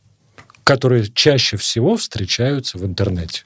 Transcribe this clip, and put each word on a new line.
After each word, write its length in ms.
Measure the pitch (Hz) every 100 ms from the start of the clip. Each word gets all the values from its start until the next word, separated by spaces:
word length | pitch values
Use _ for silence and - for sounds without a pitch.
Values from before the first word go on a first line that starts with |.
| _ _ _ - - _
которые 420 | - 131 131 123 107
чаще 420 | - 151 135 - 101
всего 380 | - 117 143 226
встречаются 800 | - 104 95 - 123 143 - 90
в 60 |
интернете. 580 | 95 87 98 90 82 -